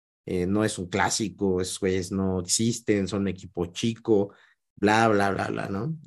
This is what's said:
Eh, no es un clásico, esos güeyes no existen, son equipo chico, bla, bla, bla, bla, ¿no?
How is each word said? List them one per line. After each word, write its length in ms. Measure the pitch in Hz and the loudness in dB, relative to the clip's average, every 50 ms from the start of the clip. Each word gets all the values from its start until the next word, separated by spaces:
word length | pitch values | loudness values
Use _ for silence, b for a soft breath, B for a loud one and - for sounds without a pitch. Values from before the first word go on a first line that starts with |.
| _ _ _ _ - | _ _ _ _ -8
Eh, 220 | - 95 90 90 90 | -4 -2 -2 0 0
no 160 | 98 107 110 | 2 2 2
es 160 | 107 - - | 0 0 -4
un 80 | 90 85 | -8 -4
clásico, 760 | - 101 90 87 - - 113 95 85 - 101 98 92 90 | 0 0 2 2 0 -2 -4 -4 -4 -2 0 0 0 0
esos 180 | 92 90 - - | -2 -4 -4 -2
güeyes 320 | 98 95 92 95 90 95 | -2 0 0 0 -2 -4
no 280 | 101 98 95 95 92 92 | -2 -2 0 0 0 -2
existen, 680 | 87 87 - - 113 117 117 - - - 107 101 98 90 | -2 -2 -2 0 0 0 -2 -2 0 0 0 2 2 0
son 200 | 107 101 98 98 | -2 -2 -2 -2
equipo 400 | 92 92 - 95 - 87 87 87 | -4 -6 -10 -10 -4 -4 -4 -4
chico, 640 | - - - 117 113 117 - - 110 98 101 101 b b b b b b _ _ _ - | -4 -4 -4 -4 -4 -4 0 2 2 2 2 0 b b b b b b _ _ _ 0
bla, 300 | 101 104 107 113 113 113 | 2 4 6 6 6 6
bla, 200 | 107 101 98 101 | 4 4 2 2
bla, 180 | 95 - - - | 0 -2 -2 -4
bla, 200 | - - - - | -4 -6 -4 -4
¿no? 260 | 98 98 117 156 165 - - | -4 -4 -4 -6 -6 -8 -6